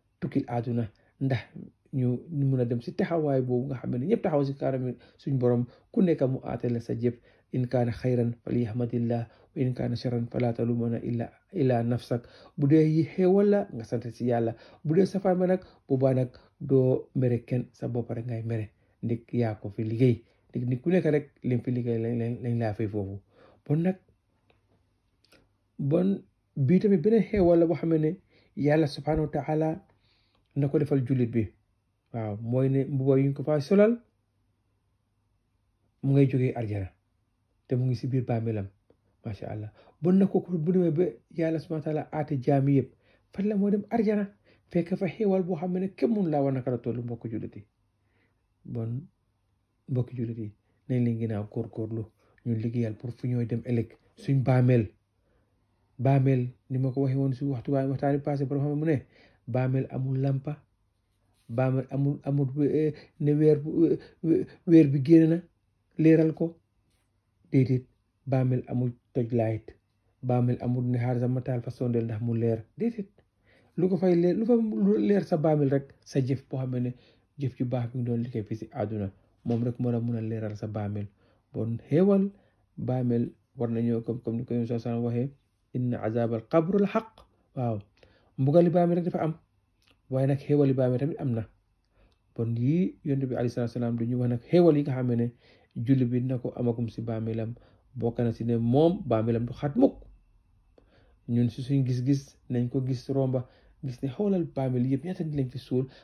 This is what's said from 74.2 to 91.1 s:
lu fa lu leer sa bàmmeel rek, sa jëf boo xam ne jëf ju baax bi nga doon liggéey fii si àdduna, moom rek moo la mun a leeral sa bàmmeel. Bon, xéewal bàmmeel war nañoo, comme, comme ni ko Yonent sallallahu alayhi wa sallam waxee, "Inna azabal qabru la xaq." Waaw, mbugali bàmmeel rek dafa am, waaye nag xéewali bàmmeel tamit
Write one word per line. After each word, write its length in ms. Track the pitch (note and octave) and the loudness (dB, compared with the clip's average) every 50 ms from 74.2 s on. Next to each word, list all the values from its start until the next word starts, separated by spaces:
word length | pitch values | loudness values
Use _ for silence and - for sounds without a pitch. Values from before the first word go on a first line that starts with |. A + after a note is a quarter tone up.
| F3 F3+ F3 | 4 2 2
lu 100 | G#3 A3+ | 2 2
fa 100 | G3+ A#3+ | 2 2
lu 420 | A3+ A3+ A3 G#3+ A3 G3 G3 G#3+ G#3+ G#3 | 2 2 0 0 2 2 4 4 4 4
leer 160 | G3+ G3+ G3 E3 | 4 4 2 2
sa 140 | - F3+ | 0 0
bàmmeel 320 | D#3 D3 D#3+ D3+ D3 D3 C3+ | 2 4 4 4 4 4 2
rek, 240 | C#3 C#3 C#3 - - _ _ | 2 0 -2 -4 -16 _ _
sa 160 | - - C#3+ | -4 -2 0
jëf 240 | B2+ B2 C3+ B2+ - _ | 0 0 -2 -4 -4 _
boo 80 | - C3 | -6 -6
xam 160 | C3 B2+ B2+ | -4 -4 -4
ne 140 | B2 B2 B2 B2 - _ _ _ _ _ _ _ | -2 -4 -4 -6 -8 _ _ _ _ _ _ _
jëf 180 | - C#3 B2 - | -8 -8 -8 -4
ju 80 | - C3+ | -4 -4
baax 260 | B2 C3 B2 A#2+ A#2 | -4 -2 -4 -4 -4
bi 80 | - C3 | -6 -6
nga 60 | A#2+ | -4
doon 140 | A#2+ A#2+ A#2 A#2 | -2 -2 -2 -4
liggéey 200 | A#2+ - A2+ G2+ | -4 -6 -8 -6
fii 120 | - A2 | -6 -8
si 80 | G#2+ - - - | -10 -10 -12 -6
àdduna, 380 | - G#2 G#2 A2 G#2 G2 F#2 - _ _ _ _ _ _ | -6 -4 -4 -4 -4 -6 -6 -8 _ _ _ _ _ _
moom 180 | A#2 A#2 A2+ A#2+ | -2 -2 -2 -2
rek 160 | B2 A#2 - | -4 -4 -2
moo 120 | B2+ A#2+ | -2 -2
la 80 | A#2+ A#2 | -2 -2
mun 180 | A#2 A#2+ A#2+ | -2 -4 -4
a 40 | A2+ | -4
leeral 360 | A2 A2+ A2+ A2 A2 G#2 G#2 | -4 -6 -6 -6 -6 -8 -8
sa 100 | G#2 A2+ | -8 -10
bàmmeel. 400 | G#2+ G#2 G#2+ G#2 G2+ G#2 G#2 G#2 G2+ - _ _ _ _ _ _ _ - | -8 -6 -6 -6 -4 -6 -6 -8 -10 -14 _ _ _ _ _ _ _ -8
Bon, 240 | A2 A2 A2+ A#2 - - - | -6 -4 -4 -6 -8 -4 0
xéewal 420 | C#3 E3 F#3+ G3+ G3 G3 G3 G3+ - - _ _ _ _ _ _ _ | 2 4 6 6 6 4 2 0 -4 -10 _ _ _ _ _ _ _
bàmmeel 540 | D#3 B2+ A#2+ B2+ B2+ B2 B2 A#2+ A#2 A#2 - - _ _ _ _ | -6 -4 -2 -2 0 0 2 2 2 0 -2 -6 _ _ _ _
war 140 | - A#2+ A2+ | -6 -4 -2
nañoo, 320 | A#2 A2+ A#2 A#2 A#2 A2+ A#2 | -2 0 0 0 0 -2 -2
comme, 160 | - A2+ A#2 | -4 -6 -6
comme 160 | - A#2 A2+ | -6 -6 -4
ni 60 | A#2 B2+ | -4 -4
ko 80 | - A#2+ | -2 -2
Yonent 140 | A#2+ A#2 | -2 -2
sallallahu 220 | A2+ B2 A#2 - A#2+ | -2 -4 -4 -4 -4
alayhi 160 | A#2 A#2 A#2+ | -4 -2 -2
wa 60 | A#2 | -2
sallam 180 | A#2 A#2+ B2+ C#3 | -2 -2 -4 -4
waxee, 40 | - _ _ _ _ _ _ _ - | -6 _ _ _ _ _ _ _ -6
"Inna 220 | B2+ B2+ B2 A#2+ - | -4 -2 -2 -2 -2
azabal 400 | G#2 A2+ A2+ A#2+ A#2 A2+ A#2 A2 - _ | -4 -2 0 0 0 0 -2 -4 -4 _
qabru 300 | - E3 E3 F3 G3 G3+ | 2 2 2 2 2 2
la 80 | G3+ | 0
xaq." 200 | G3 - A3+ - - _ - - _ _ _ _ _ _ | 2 0 -4 -4 -4 _ -20 -20 _ _ _ _ _ _
Waaw, 240 | C#3 B2 A#2 A2 G2 - _ _ _ _ _ _ _ _ _ _ | -4 -4 -2 -4 -4 -8 _ _ _ _ _ _ _ _ _ _
mbugali 320 | - C3+ C#3 D3 F3 E3+ F3 | 0 0 4 6 6 6 6
bàmmeel 280 | D#3 F3+ F3 E3+ F3 | 4 4 2 2 2
rek 80 | F3+ E3 | 0 -2
dafa 160 | F#3 - F3+ E3 | -2 -2 -2 -2
am, 100 | D#3 D#3+ - _ _ _ _ _ _ _ _ _ _ _ _ _ _ | -2 -4 -6 _ _ _ _ _ _ _ _ _ _ _ _ _ _
waaye 180 | B2+ C3 C3+ | -2 0 2
nag 120 | C3+ C#3+ C#3 | 0 0 -2
xéewali 340 | - - D3 D3 C#3+ C3+ C3 | 0 0 2 4 4 4 4
bàmmeel 260 | C3+ C3 B2+ B2+ B2 | 2 2 2 2 0
tamit 200 | C#3 D#3 | -2 -4